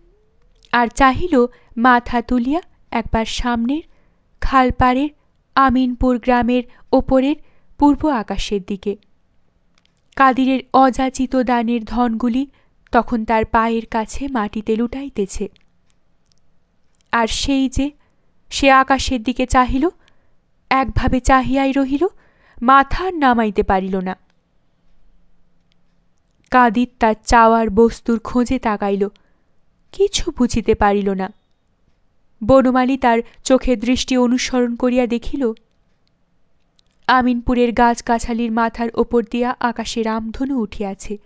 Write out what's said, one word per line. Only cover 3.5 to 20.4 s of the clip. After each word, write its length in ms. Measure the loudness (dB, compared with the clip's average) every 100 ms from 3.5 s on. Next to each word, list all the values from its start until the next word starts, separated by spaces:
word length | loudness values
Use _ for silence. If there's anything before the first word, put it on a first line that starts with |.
| -2 -2 -4 -8 _ _ _ _ _
খালপাড়ের 680 | 0 2 2 2 2 2 -2 -6 _ _ _ 0
আমিনপুর 640 | 2 2 0 0 0 0
গ্রামের 440 | 0 0 2 -2 -4 -12 -2
ওপরের 440 | 0 2 2 2 -2 -8 _ _ 0
পূর্ব 320 | 2 2 0
আকাশের 520 | -2 -4 -6 -4 -4
দিকে। 320 | -6 -8 -8 -10 _ _ _ _ _ _ _ _ _ _ _ 2
কাদিরের 440 | 2 4 0 0 0
অযাচিত 600 | 2 2 2 -4 -4 -2 -2
দানের 480 | 0 0 0 -4
ধনগুলি 640 | -4 -2 -2 -2 -2 -2 -4 _ _ _ _
তখন 340 | -2 0 -4 -2
তার 200 | -2 0
পায়ের 400 | 0 0 -2 -4
কাছে 420 | -6 -6 -8 -6
মাটিতে 480 | -6 -6 -6 -4 -2
লুটাইতেছে। 720 | -4 -6 -8 -6 -6 -6 -10 _ _ _ _ _ _ _ _ _ _ _ _ _ _ _ _
আর 160 | -2 -2
সেই 420 | -2 -2 0 0
যে 220 | -2 -6 -8 _ _ _ _ _
সে 220 | 0 4
আকাশের 520 | 4 4 0 -2 -4
দিকে 220 | -4 -4 0
চাহিল, 440 | 2 2 0 -2 -4 _ _ _ _